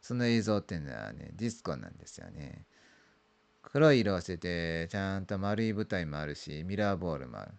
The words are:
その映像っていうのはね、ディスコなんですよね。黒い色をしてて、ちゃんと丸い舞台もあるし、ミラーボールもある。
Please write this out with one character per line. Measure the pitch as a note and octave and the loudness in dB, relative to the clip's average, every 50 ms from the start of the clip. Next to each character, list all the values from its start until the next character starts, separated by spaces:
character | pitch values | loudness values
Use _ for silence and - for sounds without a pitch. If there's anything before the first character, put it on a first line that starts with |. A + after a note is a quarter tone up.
そ | - - B2 | -6 -4 0
の | B2 B2 A#2+ | 2 4 4
映 | A#2 A#2 | 4 4
像 | G#2 G#2 G#2+ G2+ | 4 4 2 2
っ | |
て | - - F#2+ | 2 -2 -6
い | E2+ | -6
う | |
の | D2 C#2 B1+ | -4 -6 -6
は | A1 G#1 G#1 A1 | -8 -8 -8 -10
ね、 | - - C#2 D2+ | -10 -12 -12 -8
デ | E2 A2 A#2 | -4 -4 -4
ィ | |
ス | A2+ - - | -4 -6 -6
コ | - D#2 B1+ | -6 -6 -6
な | G#1+ G1+ | -6 -12
ん | - - | -16 -18
で | - | -20
す | - - - | -18 -16 -16
よ | G1+ G1+ | -16 -14
ね。 | G1+ - D2 C2+ - - - _ _ _ - - - - - _ _ _ _ _ _ _ _ _ _ _ _ | -12 -12 -12 -12 -12 -16 -18 _ _ _ -20 -20 -20 -20 -20 _ _ _ _ _ _ _ _ _ _ _ _
黒 | - - C#3 D3+ D#3 C#3+ | -2 2 6 8 8 10
い | B2+ | 8
色 | A2 G2+ G2 | 6 4 2
を | F2+ | 2
し | E2+ | 0
て | - F#2 E2+ | -2 -6 -4
て、 | - F2+ F2 E2+ E2 E2 E2 E2 E2 E2+ | -2 -2 0 0 0 0 0 0 -2 -2
ち | - G#2 | -2 -2
ゃ | G2 G2 F#2+ G2 | -2 0 -2 -2
ん | F#2+ | -4
と | F#2 G#2 F#2+ | -4 -4 -2
丸 | F#2+ G2+ G#2 G#2+ A2+ | 0 0 0 2 2
い | A2 G#2+ | 0 0
舞 | G2+ A2 | 0 -2
台 | - - F#2+ F2 | 0 0 -2 -2
も | D#2 D2 D2 | -2 -2 -4
あ | D2+ | -4
る | D2+ D2 | -4 -6
し、 | - - - D2 D2+ D#2+ | -8 -8 -10 -8 -6 -4
ミ | F2+ G2 | -4 0
ラ | G2 G#2+ G2+ G2 | 2 2 2 2
ー | E2+ | 2
ボ | F2+ F2+ D#2+ | 0 -2 -2
ー | C#2 | -4
ル | C2+ B1 | -6 -8
も | A1+ G1+ | -10 -12
あ | G1+ | -12
る。 | - - | -12 -14